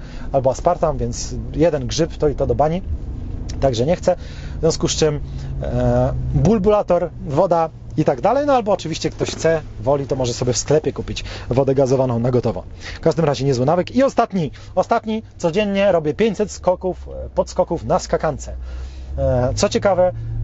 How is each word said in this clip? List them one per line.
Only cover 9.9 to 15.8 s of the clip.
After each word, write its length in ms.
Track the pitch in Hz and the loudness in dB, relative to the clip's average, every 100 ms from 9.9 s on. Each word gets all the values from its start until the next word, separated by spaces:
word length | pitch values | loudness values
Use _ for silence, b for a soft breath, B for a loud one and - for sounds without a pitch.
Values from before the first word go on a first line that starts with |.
| 147 135 | 0 0
to 100 | 131 | -2
może 180 | 123 | -2
sobie 180 | - 123 | 0 0
w 60 | 117 | 0
sklepie 340 | - 151 147 | 2 2 2
kupić 320 | - 107 104 B B B | -4 -8 -8 B B B
wodę 240 | 127 135 | 2 4
gazowaną 440 | 135 127 131 131 117 | 4 4 4 2 2
na 120 | 123 | 2
gotowo. 320 | 123 113 90 - B B B | 2 0 -4 -10 B B B
W 40 | |
każdym 240 | 165 151 | 0 2
razie 200 | 151 123 | 0 2
niezły 220 | 139 120 135 | 0 2 2
nawyk. 300 | 180 - 247 | 2 2 2
I 60 | |
ostatni, 480 | 269 - 233 190 139 B B | 2 2 0 0 -4 B B
ostatni, 480 | 185 - 226 220 220 - - | -2 0 0 0 -6 -6 -4
codziennie 540 | 170 185 208 196 | -2 0 0 2